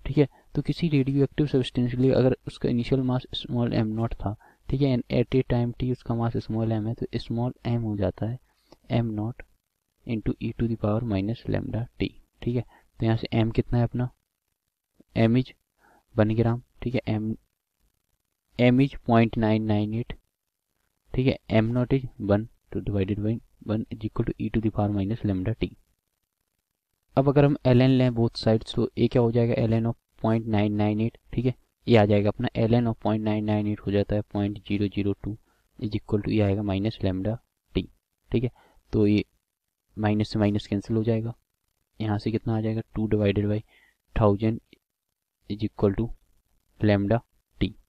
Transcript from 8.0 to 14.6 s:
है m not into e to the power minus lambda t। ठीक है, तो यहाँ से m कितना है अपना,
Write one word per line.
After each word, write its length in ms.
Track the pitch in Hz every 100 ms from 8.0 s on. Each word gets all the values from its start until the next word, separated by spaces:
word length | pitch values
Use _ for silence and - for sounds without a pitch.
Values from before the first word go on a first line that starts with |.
| 95 - 107
है 120 | 127 _ _ _ - _
m 200 | 123 117
not 280 | 104 107 - - _ _ _ _ _ -
into 260 | 117 - -
e 60 | 113
to 140 | - 117
the 80 | 113
power 260 | 104 107 120
minus 300 | 98 98 120 -
lambda 340 | 101 98 107 123 _
t। 60 | 98 - _ _
ठीक 140 | - 123
है, 60 |
तो 420 | 113 _ _ _ 113
यहाँ 100 | 113
से 120 | - 117
m 120 | 113
कितना 240 | 113 - 120
है 60 |
अपना, 240 | 117 120 127 _ _ _ _ _